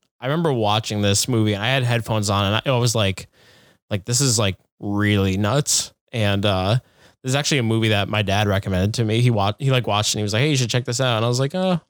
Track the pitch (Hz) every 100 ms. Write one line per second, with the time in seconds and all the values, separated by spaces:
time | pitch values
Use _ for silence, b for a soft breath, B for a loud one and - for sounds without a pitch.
0 | _ _ 127 160 165 123 104 107 - 104
1 | 101 101 - 117 107 101 113 135 120 120
2 | 104 110 101 101 98 107 - 123 117 113
3 | 98 92 - b b b b b - 104
4 | 107 120 139 110 101 92 _ - 107 101
5 | 104 104 98 95 104 139 147 - - _
6 | _ 120 104 98 104 95 92 123 - b
7 | b b 131 135 143 143 113 110 110 101
8 | 98 107 98 98 104 95 98 92 98 113
9 | 110 110 123 110 98 - 135 131 113 101
10 | 107 107 104 107 151 135 117 127 123 120
11 | 131 113 117 123 139 185 185 175 -